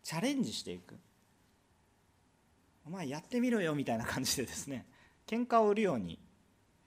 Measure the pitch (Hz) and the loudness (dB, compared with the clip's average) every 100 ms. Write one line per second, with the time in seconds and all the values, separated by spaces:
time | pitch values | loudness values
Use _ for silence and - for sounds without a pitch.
0 | - 160 233 277 147 - - 90 - 113 | -6 -2 0 0 -2 -4 -8 -10 -12 -20
1 | _ _ _ _ _ _ _ _ _ _ | _ _ _ _ _ _ _ _ _ _
2 | _ _ _ _ _ _ _ _ 147 190 | _ _ _ _ _ _ _ _ -12 -6
3 | 147 147 - 240 247 240 165 147 135 113 | -6 -6 -2 0 2 2 2 0 0 0
4 | 117 143 127 - 117 - - 131 - - | 0 -2 -2 -2 -2 -6 -8 -10 -10 -20
5 | - _ - 226 247 233 214 208 202 127 | -20 _ -6 -2 4 6 6 4 2 2
6 | 90 73 - _ _ _ _ _ | -2 -8 -16 _ _ _ _ _